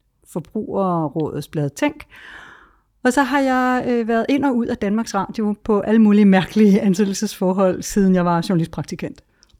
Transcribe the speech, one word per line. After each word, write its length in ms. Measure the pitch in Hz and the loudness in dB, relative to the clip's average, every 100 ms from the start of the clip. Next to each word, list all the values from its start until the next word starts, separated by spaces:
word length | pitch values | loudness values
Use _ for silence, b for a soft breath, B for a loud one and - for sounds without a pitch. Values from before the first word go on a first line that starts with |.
| _ _ _ | _ _ _
Forbrugerrådets 1160 | 180 - 220 - 196 190 170 151 165 143 147 - | -12 -10 -10 -6 -4 -2 -2 -2 -4 -6 -6 -8
blad 220 | 160 143 | -6 -6
Tænk. 340 | - 294 - - B B B B B B B B _ | -2 -4 -4 -20 B B B B B B B B _
Og 80 | 254 | 0
så 100 | 269 | 0
har 160 | 254 285 | 0 0
jeg, 460 | 269 254 254 254 247 | 0 0 0 -2 -2
øh, 200 | 240 226 | -2 0
været 180 | 226 - | -2 0
ind 160 | 285 | 0
og 120 | 277 247 | 0 -2
ud 100 | 240 | -2
af 100 | 240 | -4
Danmarks 380 | 202 220 226 | -2 -2 -2
Radio 420 | 196 - - 208 208 | -6 -6 -4 -4 -4
på 160 | - 202 | -2 -2
alle 200 | - 226 | 2 4
mulige 240 | 214 208 | 6 6
mærkelige 560 | 202 190 156 214 214 196 | 6 4 2 4 4 6
ansættelsesforhold, 1000 | 202 185 196 190 208 - 185 185 185 - | 2 0 0 -2 -6 -4 -2 0 0 0
siden 320 | - 208 190 | -4 0 2
jeg 100 | 185 | 2
var 220 | 175 170 165 | 2 0 0
journalistpraktikant. 720 | 175 165 - 143 180 - - _ _ _ | -2 -2 -6 -10 -10 -12 -14 _ _ _